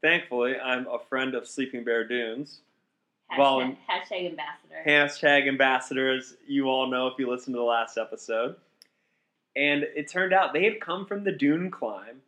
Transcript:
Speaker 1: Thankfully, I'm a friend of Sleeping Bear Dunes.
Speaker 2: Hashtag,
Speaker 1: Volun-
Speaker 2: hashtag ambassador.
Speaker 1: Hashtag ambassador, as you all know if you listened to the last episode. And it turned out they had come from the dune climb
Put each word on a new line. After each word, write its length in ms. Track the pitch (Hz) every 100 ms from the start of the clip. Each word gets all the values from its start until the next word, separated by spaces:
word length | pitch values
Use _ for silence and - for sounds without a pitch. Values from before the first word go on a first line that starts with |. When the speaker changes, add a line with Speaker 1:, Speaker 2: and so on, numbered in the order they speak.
Speaker 1:
Thankfully, 540 | 156 175 175 123 123 127
I'm 300 | 131 127 131
a 120 | 120 -
friend 240 | 131 131 127
of 120 | 113
Sleeping 360 | - 131 123
Bear 240 | 117 117 113
Dunes. 520 | 120 113 117 147 - _ _ _ _ _ _ _
Speaker 2:
Hashtag, 60 | -
Speaker 1:
Volun- 400 | 139 135 127 135 -
Speaker 2:
hashtag 400 | 180 - 190 175
ambassador. 540 | 156 147 143 _ 160 151
Speaker 1:
Hashtag 640 | 147 143 - 151 143 139
ambassador, 680 | 135 135 131 - 131 131 131
as 180 | 127 - -
you 180 | 139 135
all 200 | 131 131
know 200 | 127 127
if 100 | 127
you 120 | 127
listened 260 | 123 131 123
to 40 |
the 40 | 120
last 320 | 117 113 -
episode. 580 | 110 113 - 113 123 - _ _ _ _ _ _ _ _ _ -
And 280 | 143 143 143 147
it 140 | 147
turned 240 | 180 190
out 200 | 185 170
they 100 | 151 202
had 140 | 214
come 260 | - 180 190
from 180 | 202
the 80 | 202
dune 380 | 151 143 156 185
climb 500 | - 117 104 110 127